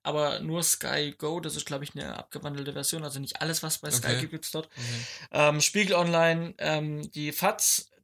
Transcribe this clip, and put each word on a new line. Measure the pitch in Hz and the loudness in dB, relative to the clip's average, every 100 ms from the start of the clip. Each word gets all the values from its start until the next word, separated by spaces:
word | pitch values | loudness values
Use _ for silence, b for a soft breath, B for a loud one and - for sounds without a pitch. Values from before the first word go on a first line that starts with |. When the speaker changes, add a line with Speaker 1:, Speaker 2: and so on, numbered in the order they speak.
Speaker 1:
aber | - 151 147 - | -2 0 2 0
nur | 156 165 | -2 0
Sky | 165 - - 147 147 143 | 2 2 0 0 0 -2
Go, | 151 170 | -4 -2
das | 160 147 | -4 -6
ist, | |
glaub | - 143 | -6 -6
ich, | 147 | -6
eine | 143 139 - | -8 -8 -8
abgewandelte | - - 147 143 139 | -10 -10 -8 -6 -6
Version, | 143 139 160 | -4 -2 -2
also | 147 135 | -4 -8
nicht | 139 - | -8 -4
alles, | 160 160 | -2 -2
was | 156 - | -2 -4
bei | 147 | -2
Sky | 127 151 | 0 2
Speaker 2:
Okay. | 123 | 0
Speaker 1:
gibt, | 131 | -2
gibt's | 160 - | -6 -6
dort. | 156 160 | -6 -8
Speaker 2:
Okay. | - 120 117 120 - - | -8 -6 -6 -8 -12 -2
Speaker 1:
Ähm, | 143 147 151 | 4 4 6
Spiegel | - 202 196 | 4 4 4
Online, | 175 170 165 165 165 170 - | 4 4 6 6 4 -2 -4
ähm, | 156 156 151 151 147 | -2 0 0 -4 -6
die | 151 147 | -6 -4
faz, | 147 190 214 - - - _ | 0 0 2 2 2 -2 _